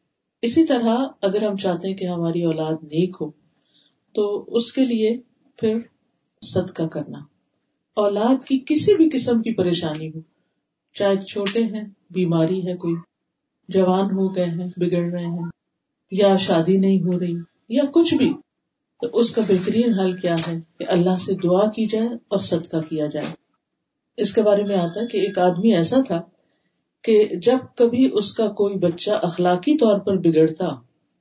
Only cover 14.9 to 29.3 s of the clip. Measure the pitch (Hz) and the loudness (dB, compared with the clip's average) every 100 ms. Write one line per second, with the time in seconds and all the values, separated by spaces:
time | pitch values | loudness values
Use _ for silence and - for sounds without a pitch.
14.9 | 175 175 175 170 170 170 - _ _ _ | 0 -2 -4 -6 -6 -8 -12 _ _ _
15.9 | _ _ 190 202 190 - 165 165 190 190 | _ _ 2 4 4 2 2 2 2 4
16.9 | 190 175 175 180 170 170 _ _ 247 285 | 2 0 -2 -2 -6 -10 _ _ -2 2
17.9 | 339 330 - - - - _ _ _ _ | 2 2 2 2 0 -10 _ _ _ _
18.9 | _ - - 226 233 208 185 214 226 240 | _ -4 0 0 0 2 0 2 0 2
19.9 | 190 185 180 175 165 170 165 - _ - | 2 0 -2 -2 -2 -2 -8 -10 _ -2
20.9 | 175 180 185 - 190 175 185 214 226 214 | 0 2 0 -2 -2 2 2 2 0 -2
21.9 | 220 233 233 - 196 - 165 - 160 156 | 0 -2 -4 -6 -4 -2 -4 -4 -6 -4
22.9 | 156 151 139 147 165 _ _ _ _ _ | -4 -4 -6 -8 -12 _ _ _ _ _
23.9 | _ _ - 208 233 208 202 202 196 170 | _ _ -2 0 2 4 2 2 0 0
24.9 | 190 233 208 196 190 180 170 226 180 165 | -2 -4 -2 -2 2 2 2 2 2 2
25.9 | 262 262 170 - _ _ _ _ _ _ | 2 2 -4 -6 _ _ _ _ _ _
26.9 | _ - 214 214 180 214 262 - - 233 | _ 2 4 4 0 0 0 -2 0 2
27.9 | 240 262 214 202 - 208 202 202 196 175 | 4 2 2 -2 -2 -2 0 -2 0 -2
28.9 | 170 208 208 175 | -2 -2 -2 -2